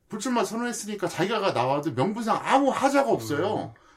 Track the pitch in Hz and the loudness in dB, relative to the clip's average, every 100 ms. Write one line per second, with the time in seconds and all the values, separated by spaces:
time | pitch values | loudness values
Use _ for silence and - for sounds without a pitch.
0 | _ 214 262 233 190 226 240 220 202 208 | _ -8 -2 0 0 -2 -4 -6 -8 -4
1 | 175 - 185 226 196 123 127 143 151 123 | -4 -2 0 0 0 0 0 0 0 0
2 | 175 214 220 185 156 262 277 - 269 277 | 0 0 -2 -2 2 4 4 2 2 4
3 | 233 175 113 147 196 160 - - _ | 2 0 0 -2 0 -2 -6 -12 _